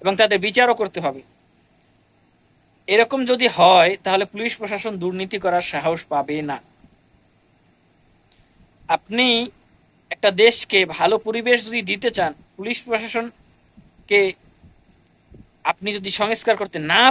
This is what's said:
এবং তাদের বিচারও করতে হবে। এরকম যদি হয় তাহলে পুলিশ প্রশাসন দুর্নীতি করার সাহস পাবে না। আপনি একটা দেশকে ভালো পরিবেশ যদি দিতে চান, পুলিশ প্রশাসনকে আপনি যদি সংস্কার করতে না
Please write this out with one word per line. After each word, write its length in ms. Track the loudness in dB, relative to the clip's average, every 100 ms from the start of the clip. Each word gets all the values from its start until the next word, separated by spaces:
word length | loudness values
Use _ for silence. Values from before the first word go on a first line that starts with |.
এবং 100 | -2 2
তাদের 220 | 2 2 0
বিচারও 280 | 2 2
করতে 240 | 2 -2 -4
হবে। 220 | -6 -6 -12 _ _ _ _ _ _ _ _ _ _ _ _ _ _ _ 0
এরকম 340 | 2 2 0
যদি 220 | -2 0 0
হয় 440 | 4 6 6 4 0
তাহলে 200 | -2 -2
পুলিশ 280 | -2 -6 -8 -8
প্রশাসন 360 | -8 -8 -8 -6
দুর্নীতি 420 | -6 -6 -8 -4
করার 260 | -2 -2 -2
সাহস 280 | -4 -4 -4
পাবে 320 | -4 -6 -4 -6
না। 160 | -6 -10 -14 _ _ _ _ _ _ _ _ _ _ _ _ _ _ _ _ _ _ _ _ _ -4
আপনি 380 | -4 -2 0 2 0 -2 -12 _ _ _ _ _
একটা 200 | -2 0
দেশকে 480 | 4 4 4 0 0
ভালো 320 | 0 0 0 0
পরিবেশ 380 | -2 -4 0 0 0
যদি 140 | -6
দিতে 260 | -6 -4 -4
চান, 220 | -2 -4 -6 _ -12
পুলিশ 200 | -8 -8
প্রশাসনকে 1400 | -4 -6 -4 -6 -8 -12 _ _ _ -20 -20 _ 0 2 2 -2 _ _ -20 _ _ _ _ _ _ -20 -20 _
আপনি 240 | -4 -4 -6
যদি 180 | -6 -4
সংস্কার 440 | -2 0 0 2 0
করতে 220 | -2 -6
না 240 | 0 4 4